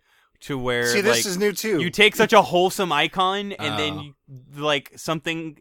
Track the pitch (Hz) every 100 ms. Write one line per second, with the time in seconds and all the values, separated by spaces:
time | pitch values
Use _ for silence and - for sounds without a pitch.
0 | _ _ _ _ - 135 123 120 120 117
1 | 101 117 110 90 104 175 113 214 170 -
2 | 214 - 214 214 139 175 180 - 180 147
3 | 165 196 185 196 202 190 151 147 151 151
4 | 147 - _ 135 131 143 147 143 - -
5 | - 160 170 165 160 147